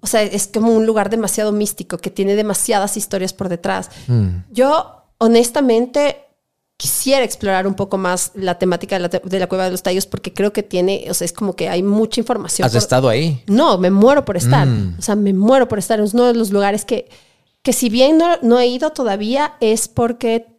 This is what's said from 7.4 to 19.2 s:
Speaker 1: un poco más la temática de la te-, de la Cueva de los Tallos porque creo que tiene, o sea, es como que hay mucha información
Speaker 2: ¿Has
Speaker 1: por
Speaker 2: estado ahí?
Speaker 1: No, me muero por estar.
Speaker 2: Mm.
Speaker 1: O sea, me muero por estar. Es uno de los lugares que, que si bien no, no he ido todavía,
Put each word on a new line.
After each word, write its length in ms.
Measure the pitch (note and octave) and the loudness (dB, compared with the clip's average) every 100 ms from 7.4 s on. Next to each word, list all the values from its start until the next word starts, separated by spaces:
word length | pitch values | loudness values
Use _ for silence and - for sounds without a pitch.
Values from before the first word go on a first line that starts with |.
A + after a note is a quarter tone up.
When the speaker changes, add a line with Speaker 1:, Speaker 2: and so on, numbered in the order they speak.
| G3+ F#3+ F#3+ | -2 0 -2
Speaker 1:
un 60 | F#3+ | -2
poco 220 | G3 F#3+ | -4 -2
más 340 | F#3 F3+ - G#3 | -2 -2 -6 -6
la 220 | F#3+ F3 | -4 -2
temática 360 | F#3 F3 - F#3+ | -2 -2 -4 -4
de 60 | |
la 80 | F3 | -2
te-, 120 | F3+ | -4
de 160 | F#3+ F#3+ | -4 -4
la 80 | F3+ | -2
Cueva 180 | F#3+ F#3 | -2 -2
de 60 | |
los 120 | F3+ | -2
Tallos 220 | F#3+ F#3 F#3+ | -2 -2 -4
porque 280 | - - | -8 -10
creo 180 | - G3+ | -4 -2
que 100 | G3+ | -2
tiene, 420 | G#3 F3+ F3+ G3 - | -4 -2 0 -2 -6
o 40 | |
sea, 120 | F3+ F3 | -6 -6
es 80 | |
como 220 | - G3+ F#3 | -4 -6 -4
que 140 | E3 | -4
hay 140 | F3 | -2
mucha 360 | G3 G#3 A3 A3+ | 0 0 0 -2
información 440 | A3 B3 - - C3 | -4 -4 -4 -2 0
Speaker 2:
¿Has 60 | |
Speaker 1:
por 60 | A#2 | 0
Speaker 2:
estado 280 | A2 B2+ C3 | 2 2 2
ahí? 340 | A2+ E3 C3+ - | 2 0 -4 0
Speaker 1:
No, 300 | G#3 D#4+ F#3+ | 4 4 4
me 140 | F3+ | 2
muero 340 | G3 A3+ C#4+ C4+ | 4 6 4 0
por 120 | F#3 | -2
estar. 300 | A#2+ B3 C#3 | 2 4 4
Speaker 2:
Mm. 280 | A2 F#2+ E2+ | 0 -2 -6
Speaker 1:
O 20 | |
sea, 140 | - G#3 | -4 0
me 180 | G3+ | 0
muero 340 | F#3+ G#3 C4 A#3+ | 2 4 4 2
por 120 | G#3+ | -2
estar. 200 | F#3 A3 | -2 0
Es 140 | G#3 | 0
uno 120 | A#3 B3 | 2 2
de 80 | A#3 | 2
los 160 | A3 | 0
lugares 340 | G3+ G3+ G#3 - | 0 0 -2 -4
que, 240 | A3+ - - _ _ _ _ | -6 -6 -20 _ _ _ _
que 120 | - | -2
si 160 | A#3+ B3 | 0 0
bien 280 | A3+ C4 D#4+ | 4 4 6
no, 200 | E4+ E4+ | 4 2
no 180 | A#3 B3 | 4 4
he 80 | B3 | 4
ido 220 | B3 D#4 | 0 -4
todavía, 600 | D#4 A#3+ G3+ | -2 -4 -2